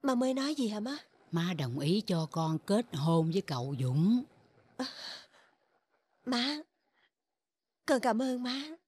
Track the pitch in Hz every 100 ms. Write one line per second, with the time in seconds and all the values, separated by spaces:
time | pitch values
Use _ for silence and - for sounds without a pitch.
0 | 277 247 262 262 277 294 233 214 220 294
1 | - _ - 165 170 165 131 131 143 196
2 | - 175 160 165 160 160 - 202 240 156
3 | 156 165 165 175 - 131 127 139 127 135
4 | 175 247 277 _ _ _ _ _ 262 -
5 | - - - _ _ _ _ _ _ _
6 | _ _ - 247 254 294 320 _ _ _
7 | _ _ _ _ _ _ _ _ - 269
8 | 247 220 262 254 247 262 294 330